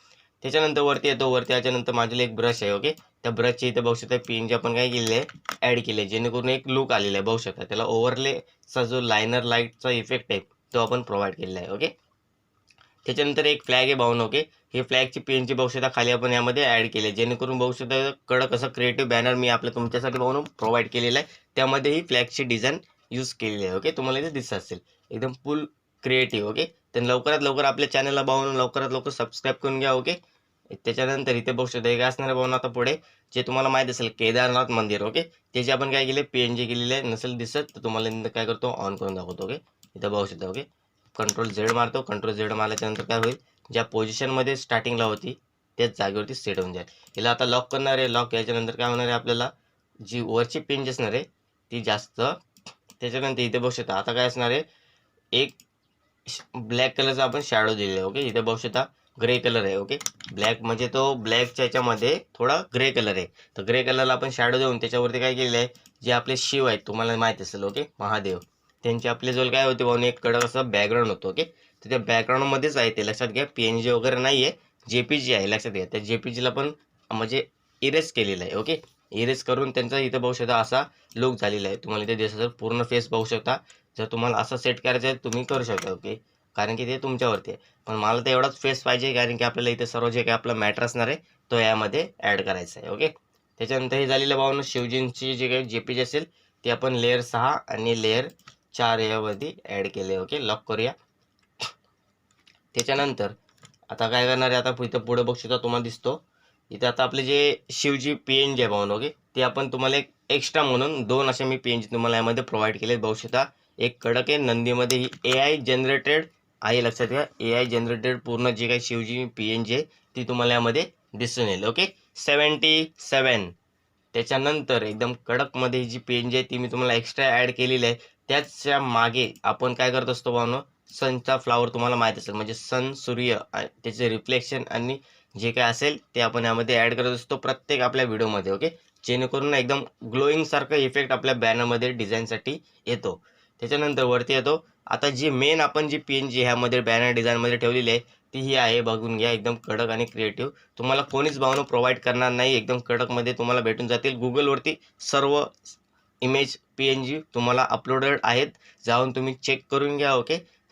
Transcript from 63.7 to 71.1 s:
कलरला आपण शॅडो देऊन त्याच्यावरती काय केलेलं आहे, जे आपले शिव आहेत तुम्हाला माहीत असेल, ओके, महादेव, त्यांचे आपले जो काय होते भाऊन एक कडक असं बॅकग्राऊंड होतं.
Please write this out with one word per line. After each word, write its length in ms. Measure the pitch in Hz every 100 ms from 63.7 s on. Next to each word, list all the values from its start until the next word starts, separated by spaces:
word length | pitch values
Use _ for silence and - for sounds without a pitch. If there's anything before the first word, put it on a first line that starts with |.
| 127
कलरला 300 | 127 127 131
आपण 160 | 127 165
शॅडो 280 | - 120 127
देऊन 200 | 131 117
त्याच्यावरती 420 | 117 123 123 120
काय 140 | 127
केलेलं 240 | 127 127 117
आहे, 100 | 120 - - _
जे 100 | 120
आपले 260 | 123 120 131
शिव 260 | - 139 131
आहेत 120 | 107 -
तुम्हाला 280 | 107 117 113
माहीत 240 | 113 107
असेल, 220 | 92 101
ओके, 200 | 98 110 147 -
महादेव, 380 | 104 107 98 90 - _ _ _
त्यांचे 260 | 117 117 120
आपले 240 | 117 127
जो 160 | 123 127
काय 140 | 131 135
होते 180 | 127
भाऊन 200 | 123 120
एक 160 | 123 120
कडक 240 | 120 120 120
असं 240 | 131 127
बॅकग्राऊंड 380 | 101 104 117
होतं. 200 | 113